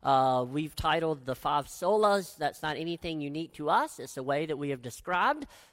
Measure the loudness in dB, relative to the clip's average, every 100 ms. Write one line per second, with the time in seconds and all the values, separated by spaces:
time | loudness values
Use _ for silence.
0 | 2 4 6 4 0 -2 -4 -2 0 2
1 | 2 -2 -4 -4 0 0 -2 -2 2 4
2 | 6 4 0 -4 -4 -2 -4 -4 -4 -6
3 | -6 -4 -4 -6 -8 -6 2 2 2 -4
4 | -12 -8 -2 -2 0 -4 -4 -6 -8 -12
5 | -4 0 2 0 -4 -18 -20